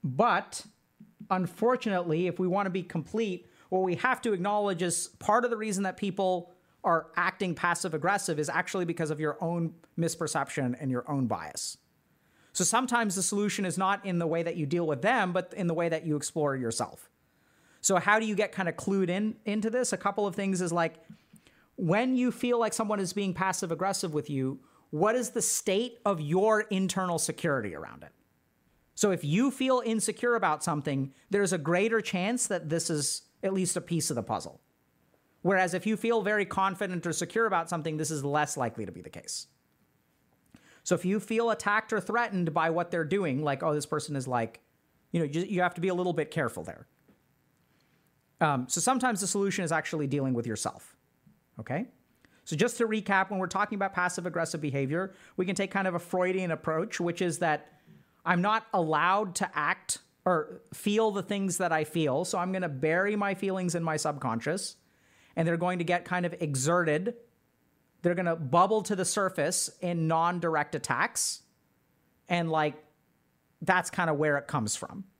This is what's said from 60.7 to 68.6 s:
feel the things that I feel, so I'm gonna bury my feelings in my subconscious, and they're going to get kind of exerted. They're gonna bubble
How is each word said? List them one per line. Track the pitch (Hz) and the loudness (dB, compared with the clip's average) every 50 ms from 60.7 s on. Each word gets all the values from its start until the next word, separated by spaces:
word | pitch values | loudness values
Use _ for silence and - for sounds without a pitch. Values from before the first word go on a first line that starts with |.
| - | -18
feel | - - 208 202 214 226 220 | -4 -2 0 2 4 2 2
the | 202 202 180 | 2 -2 -4
things | - 208 202 196 190 170 - | -4 -4 -2 -2 -2 -2 0
that | 190 170 | 0 2
I | 165 156 156 | 2 2 0
feel, | 151 - 170 160 143 127 143 180 | 0 0 0 2 2 2 0 0
so | 180 - 190 | -2 -2 -2
I'm | 175 185 | -2 -2
gonna | 190 190 180 165 | -2 -2 -2 -4
bury | 143 131 139 156 160 175 190 202 208 | -4 0 0 2 2 2 2 2 0
my | 208 202 202 196 | 0 0 -2 -2
feelings | 190 - 196 185 190 185 180 156 | -2 -2 -2 -2 0 -2 -2 -2
in | 175 | 0
my | 165 160 156 | -2 0 -2
subconscious, | 156 - 160 147 139 - 127 113 117 - 151 165 202 - - - _ _ _ _ _ _ _ _ _ _ _ _ - | 0 -2 -2 -4 -2 -2 -2 -2 -2 -2 -2 -4 -4 -4 -8 -12 _ _ _ _ _ _ _ _ _ _ _ _ 0
and | 160 165 | 0 2
they're | 170 | 2
going | 170 170 180 180 180 | 0 0 0 0 -2
to | 175 | 0
get | 160 175 175 170 | 0 0 0 0
kind | - 185 180 175 | -2 -2 -2 -2
of | 170 165 170 | -2 -4 -4
exerted. | 175 151 139 131 127 147 170 180 175 160 147 156 185 226 240 - - _ _ _ _ _ _ _ _ _ _ _ _ _ _ _ | -4 -2 -2 0 2 2 2 4 4 4 2 2 0 -2 -6 -8 -16 _ _ _ _ _ _ _ _ _ _ _ _ _ _ _
They're | - 175 175 | 0 0 2
gonna | 175 185 170 165 | 2 0 0 0
bubble | 165 156 127 131 170 | -2 -2 2 6 6